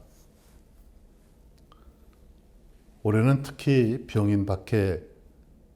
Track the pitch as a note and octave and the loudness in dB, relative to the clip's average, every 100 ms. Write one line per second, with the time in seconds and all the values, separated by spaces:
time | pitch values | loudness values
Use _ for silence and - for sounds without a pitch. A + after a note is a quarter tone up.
0 | - - - _ _ - _ - - - | -20 -20 -20 _ _ -20 _ -20 -20 -20
1 | - - - - - - - - - - | -20 -20 -20 -20 -20 -20 -20 -20 -20 -20
2 | - - - - - - - - _ - | -20 -20 -20 -20 -20 -20 -20 -20 _ -8
3 | G#2+ G#2+ A#2+ C3+ C#3 - - C3+ A2+ B2 | -2 2 2 2 -2 -6 0 2 2 -2
4 | - A2 G#2 G2+ G2 F#2+ - A2 G2 E2+ | -4 -2 2 0 0 -4 -2 0 0 -2
5 | - - - - - - - | -10 -20 -20 -20 -20 -20 -20